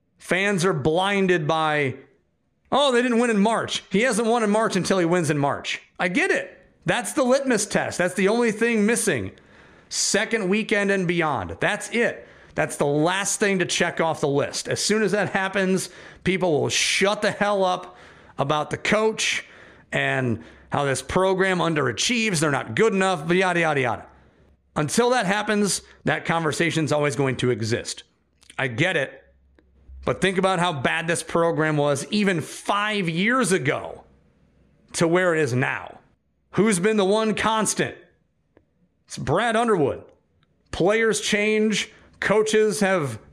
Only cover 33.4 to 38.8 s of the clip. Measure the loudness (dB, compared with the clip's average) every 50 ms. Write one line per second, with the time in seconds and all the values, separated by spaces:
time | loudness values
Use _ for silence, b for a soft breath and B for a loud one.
33.4 | 2 2 0 0 0 0 -2 -2 -4 -10 -14 -14 -20 -20 _ _ _ _ _ _
34.4 | _ _ _ _ _ _ _ _ _ _ -2 0 2 2 4 4 2 2 2 2
35.4 | 0 0 0 0 0 0 -2 -6 -8 -14 -18 -20 _ _ _ _ _ _ _ _
36.4 | _ _ 0 2 2 2 2 2 2 0 2 2 2 2 2 2 0 0 -2 0
37.4 | 0 0 0 0 0 -2 -2 -2 -4 -4 -4 -14 -20 _ _ _ _ _ _ _
38.4 | _ _ _ _ _ _ _ _